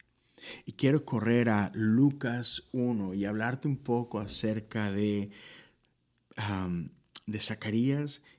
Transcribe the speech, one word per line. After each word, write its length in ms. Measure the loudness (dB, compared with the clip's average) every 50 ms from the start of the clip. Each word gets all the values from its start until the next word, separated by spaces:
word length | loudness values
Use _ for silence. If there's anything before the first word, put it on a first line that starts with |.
| _ _ _ _ _ _ _ -20 -18 -16 -16 -14 -14
Y 60 | -14 -4
quiero 320 | 2 4 4 4 4 2
correr 440 | 0 -2 0 2 4 4 4 6 6
a 220 | 4 4 2 0 0
Lucas 960 | 0 2 4 6 6 6 4 4 0 -2 -4 -4 -2 -2 -2 -2 -2 -4 _ -4
uno 420 | -2 0 0 0 0 -2 -2 -2
y 100 | -2 -2
hablarte 440 | -2 -2 -2 -2 -2 -2 -2 -2 -2
un 100 | -4 -2
poco 420 | -2 -2 0 0 -2 -2 -6 -6
acerca 720 | -4 -2 -2 0 0 0 -2 -4 -6 -6 -4 -2 -2 0 0
de, 380 | 0 0 0 0 0 -2 -6 -8 -16 -20 -20 -20 -20 -20 _ _ _ _ _ _ _ _ _ _ _ _ _ -10
am, 540 | -6 -4 -4 -2 -2 -2 -2 -4 -4 -6 -8 -12 _ _ _ -16 -12 -10
de 140 | -8 -4 -2
Zacarías 840 | -2 -2 -2 -4 -4 -2 -2 0 0 0 0 -2 -4 -6 -8 -10 -14 -20 -20